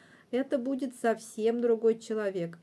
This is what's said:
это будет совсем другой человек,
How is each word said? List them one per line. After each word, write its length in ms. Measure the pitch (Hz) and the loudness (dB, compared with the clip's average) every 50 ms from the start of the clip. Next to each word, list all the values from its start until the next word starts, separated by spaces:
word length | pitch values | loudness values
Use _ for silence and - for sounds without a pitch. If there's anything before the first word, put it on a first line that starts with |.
| - - - - - _ | -20 -20 -20 -20 -12 _
это 280 | 240 247 269 - 294 262 | -4 -2 0 0 -2 -2
будет 360 | 240 269 277 262 285 247 - | 0 -2 -2 -2 -4 -6 -6
совсем 640 | - - 226 220 220 - - - 220 214 226 233 240 | -2 0 0 0 0 -4 -10 -6 0 0 0 2 2
другой 380 | 233 233 226 214 220 226 226 226 | 4 2 2 4 4 2 2 2
человек, 600 | - - 220 214 214 196 190 180 170 170 170 - | -2 -6 -4 -2 -2 -2 -2 -2 -4 -4 -6 -8